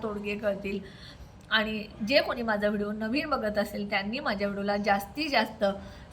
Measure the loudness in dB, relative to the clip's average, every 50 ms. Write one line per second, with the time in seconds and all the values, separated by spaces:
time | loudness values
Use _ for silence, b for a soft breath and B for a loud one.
0 | -2 -4 -4 -4 -4 -4 -4 -2 0 -2 -2 -2 -4 -4 -6 -6 B B B B
1 | B B B B B B B -20 -2 2 4 4 4 2 -2 -6 -8 -10 -8 -6
2 | 0 4 4 4 4 4 -2 -2 0 0 2 4 4 2 2 2 -2 -2 -2 -4
3 | -2 0 0 0 0 0 0 0 0 0 2 2 0 0 -2 -6 -2 0 0 0
4 | 0 0 -4 -2 -2 -2 0 0 0 -2 0 -2 0 0 0 2 4 4 2 2
5 | 2 -4 -4 -4 -2 2 4 4 2 2 0 2 2 2 2 B B B B B
6 | B B